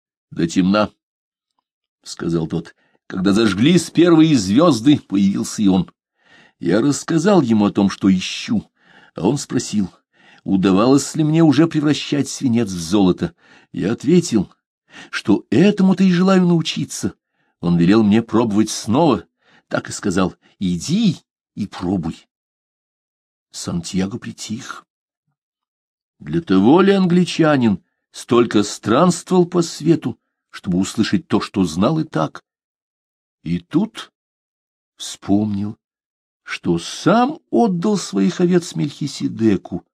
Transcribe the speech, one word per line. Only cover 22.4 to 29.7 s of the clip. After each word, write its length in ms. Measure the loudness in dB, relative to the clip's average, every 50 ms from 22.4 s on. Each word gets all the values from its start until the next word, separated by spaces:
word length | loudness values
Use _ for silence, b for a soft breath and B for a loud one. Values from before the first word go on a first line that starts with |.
| _ _ _ _ _ _ _ _ _ _ _ _ _ _ _ _ _ _ _ _ _ _
Сантьяго 680 | -18 -12 -8 -6 -6 -6 -6 -4 -4 -4 -4 -4 -6
притих. 680 | -10 -12 -14 -14 -14 -12 -12 -10 -10 -12 -14 -18 -18 -20 _ _ _ _ _ _ _ _ _ _ _ _ _ _ _ _ _ _ _ _ _ _ _ _ _ _ _
Для 220 | -10 -6 -6 -6
того 400 | -2 0 2 4 6 6 6 6
ли 100 | 4 4
англичанин 880 | 2 2 2 2 2 2 0 0 0 0 2 2 2 2 2 2 0 -2 _ _ _ _ _ _
столько 520 | _ -20 -4 0 2 2 2 2 0 0 0
странствовал 840 | -2 -6 -6 -2 0 2 4 4 2 0 -2 -4 0 2 2 2
по 160 | 2 0 -2
свету, 580 | -2 -4